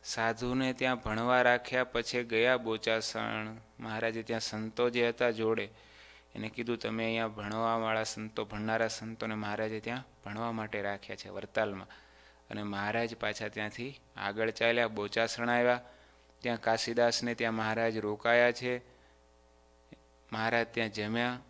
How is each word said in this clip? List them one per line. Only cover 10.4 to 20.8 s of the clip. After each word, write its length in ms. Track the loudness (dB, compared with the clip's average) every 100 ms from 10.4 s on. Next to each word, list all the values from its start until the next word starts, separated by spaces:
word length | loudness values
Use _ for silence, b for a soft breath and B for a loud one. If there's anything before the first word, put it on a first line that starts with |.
| -4
માટે 300 | -4 -4 -4
રાખ્યા 340 | -4 -6 -8 -12
છે 140 | -10
વરતાલમાં." 580 | -10 -6 -2 -2 -2 -10 B B B B B _
અને 140 | -6
મહારાજ 520 | -4 -2 -2 0 -2 -2
પાછા 320 | -4 -4 -6
ત્યાંથી 520 | -6 -6 -6 -10 -12 -18 -6
આગળ 320 | -4 0 0
ચાલ્યા, 380 | 2 2 4 2
બોચાસણ 600 | 0 -2 2 0 0 2
આવ્યા. 320 | 4 4 4 0 B B B B -8
ત્યાં 200 | -4 -2
કાશીદાસને 720 | 2 2 2 4 4 4 -2 0
ત્યાં 180 | 0
મહારાજ 440 | 0 0 2 2 0
રોકાયા 540 | -2 0 4 6 6
છે. 300 | 4 -2 -4 -6 b b b b _ _ _ _ _ _ -20 _ _ _
મહારાજ 360 | -2 2 4 2
ત્યાં 160 | 0